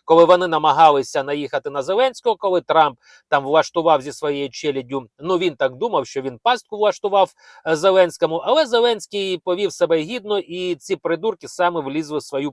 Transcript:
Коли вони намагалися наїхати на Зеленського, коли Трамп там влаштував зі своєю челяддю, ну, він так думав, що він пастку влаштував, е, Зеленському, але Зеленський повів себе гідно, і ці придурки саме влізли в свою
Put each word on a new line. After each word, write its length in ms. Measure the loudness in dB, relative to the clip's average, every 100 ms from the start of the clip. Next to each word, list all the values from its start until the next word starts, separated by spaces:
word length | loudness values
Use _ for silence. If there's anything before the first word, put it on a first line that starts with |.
| 2
Коли 200 | 6 6
вони 220 | 6 2
намагалися 760 | 0 2 6 6 6 0 -4
наїхати 460 | -4 -4 -4 -6 -6
на 120 | -6
Зеленського, 520 | -2 0 0 -2 -4 -2
коли 260 | -2 -2
Трамп 360 | 2 4 4 0 _ _ _
там 140 | -2
влаштував 580 | 2 0 2 0 2 2
зі 100 | 0
своєю 380 | -8 -6 -4 -6
челяддю, 580 | -6 -6 -6 -6 -8 -10 _
ну, 180 | -4 -2
він 180 | -2 -2
так 200 | -4 -2
думав, 320 | -2 -2 -2
що 140 | -6
він 180 | -8 -4
пастку 340 | -2 -2 -4 -2
влаштував, 540 | 0 0 0 2 2 _ _ -12 -4
е, 80 | 0
Зеленському, 600 | 4 4 4 2 -4 -2
але 300 | 0 0 2
Зеленський 720 | 2 2 0 -6 -6 -6 -4
повів 360 | -4 -2 -2
себе 240 | -2 0 0
гідно, 420 | -2 -8 -6 -6
і 360 | -6 -8 -6 -8
ці 200 | -6 -6
придурки 520 | -4 -4 -4 -6 -8
саме 340 | -2 -2 -2
влізли 360 | -6 -6 -6 -8
в 60 |
свою 280 | -6 -6 -8